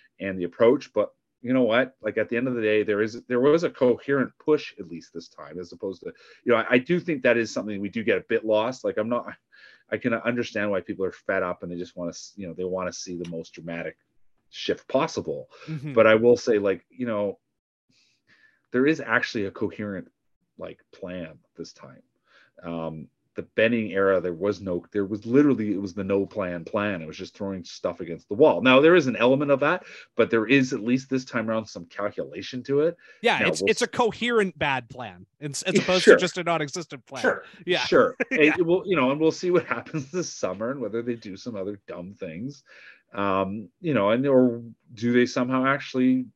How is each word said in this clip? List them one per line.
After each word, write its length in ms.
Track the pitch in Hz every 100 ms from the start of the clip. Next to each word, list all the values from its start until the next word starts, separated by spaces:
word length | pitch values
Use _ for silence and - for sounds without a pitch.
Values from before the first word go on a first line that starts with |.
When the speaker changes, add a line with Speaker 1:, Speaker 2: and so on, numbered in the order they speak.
| _ -
Speaker 1:
and 200 | 98 95
the 60 | 87
approach, 460 | - 113 135 -
but 200 | 107 - _ _ _
you 100 | 123
know 100 | 131
what? 320 | 120 117 127 -
Like, 160 | 107 110
at 120 | 107
the 80 | 117
end 100 | 127
of 80 | 120
the 60 |
day, 180 | 107 107
there 220 | 104 101
is, 180 | 110 117 -
there 160 | 123
was 220 | 135 165
a 60 | 165
coherent 640 | - 127 117 - 139 131 _
push, 300 | - 151 - -
at 80 | 85
least 240 | 82 -
this 140 | 85 -
time, 320 | - 73 82
as 120 | 85
opposed 300 | 85 98 92
to, 60 | - - - - -
you 80 |
know, 20 | 113
I, 100 | 113
I 60 | 127
do 200 | 127 175
think 220 | 170 143
that 160 | 123 117
is 140 | 113
something 280 | - 101 101
we 100 | 101
do 120 | 113
get 160 | 107 95
a 60 | -
bit 160 | 110 110
lost. 400 | 107 117 127 104
Like, 100 | 101
I'm 120 | 110
not, 240 | 120 - - _ _ - _ _
I 60 | 107
can 160 | 131
understand 580 | 117 113 120 117 107 104
why 80 | 98
people 240 | 90 92
are 80 | 92
fed 320 | - - 95
up 180 | 90 90
and 80 | 87
they 60 | 87
just 220 | 90 -
wanna 140 | 85
s-, 200 | - - 101
you 100 | 92
know, 60 |
they 100 | 82
wanna 300 | 92 92 90
see 240 | 85 95 87
the 120 | 87
most 240 | 82 80
dramatic 440 | - 82 82 80 - _ _ _ _ _
shift 360 | - - - -
possible. 600 | 131 160 113 - 73 - - -
Speaker 2:
Mm-hmm. 240 | 156 147
Speaker 1:
But 140 | 123 110
I 80 | 110
will 220 | 117 120
say, 220 | - 107
like, 260 | 101 92 _
you 160 | - 123
know, 340 | 104 101 92 _ _ _ _ _ _ _ _ _ _ _ _ _
there 160 | 123 139
is 120 | 156
actually 460 | 120 117 - 117 98
a 60 |
coherent, 580 | - 104 - 104 92 85 _ _ _ _ -
like, 220 | 87 87 _
plan 440 | - 92 90 80 - _ -
this 160 | 82
time. 280 | - 69 - _ _ _ _ _ _
Um, 440 | 85 85 80 78 69 _ _ -
the 60 |
Benning 480 | 87 - 113 120 107
era, 300 | 98 98 95
there 100 | 87
was 280 | 82 101 101
no, 240 | 98 87 -
there 140 | 104 95
was 200 | 104 113
literally, 480 | 127 147 117 107
it 80 | 95
was 140 | 101 101
the 80 |
no 200 | 95 98
plan 400 | 95 107 90 87
plan. 380 | 82 107 104 92
It 60 | 80
was 100 | 80
just 180 | 92 -
throwing 280 | 98 95
stuff 360 | 82 - 92 85
against 280 | 87 82 -
the 60 | 104
wall. 260 | 156 87
Now, 180 | 127 127
there 160 | 160 180
is 120 | 131
an 80 | 104
element 340 | 120 135 143
of 100 | 135
that, 240 | 143 180 - - - -
but 140 | 107
there 160 | 117 107
is, 260 | 139 127
at 100 | 120
least 280 | 110 131 -
this 160 | 131 127
time 240 | 120 110
around, 160 | 110 104
some 200 | 95 87
calculation 760 | - 101 95 71 85 - 127
to 180 | 123 139
it. 140 | 160 170 - _
Speaker 2:
Yeah, 160 | 226 208
Speaker 1:
Now, 80 | 196
Speaker 2:
it's, 140 | -
Speaker 1:
we'll 100 | 196
Speaker 2:
it's 100 | 214
a 40 | 240
Speaker 1:
s- 40 |
Speaker 2:
coherent 680 | - 233 - 233 233 196 147
bad 280 | 151 131 117
plan, 380 | 127 113 90 98 _
as, 220 | 147 135
as 100 | -
Speaker 1:
Yeah, 80 | 196
Speaker 2:
opposed 220 | - 180
Speaker 1:
sure. 120 | 180 -
Speaker 2:
to 60 |
just 160 | 180 185
a 60 |
non-existent 600 | 170 165 151 180 160 139 -
plan. 160 | 131
Speaker 3:
Sure. 200 | 240 - - - 180
Speaker 2:
Yeah. 140 | 170 123
Speaker 1:
Sure. 300 | 156 101 -
Speaker 2:
<laughs> 80 | -
Yeah. 220 | 208 151 156
Speaker 1:
It, 80 | 165
well, 180 | 180 190
you 100 | 170
know, 140 | 131
and 100 | 147
we'll 120 | 160
see 180 | 156 180
what 160 | 175 -
<laughs> 0 |
happens 460 | 117 - 160 135
this 180 | 180 165
summer 380 | - 95 95 113
and 100 | 139
whether 220 | 110 113
they 140 | 120 117
do 200 | 107 95
some 200 | 127 104
other 240 | 95 101 -
dumb 260 | 87 90
things. 500 | 101 87 80 127 143 _ - - - _ -
Um, 520 | 101 95 95 107 101 _
you 140 | 175 123
know, 160 | 101
and, 160 | 117 139
or 340 | 131 127 117 117 - _
do 180 | 113 120
they 140 | 123 120
somehow 400 | 131 123 131 131
actually 600 | 139 - 131 127 131 123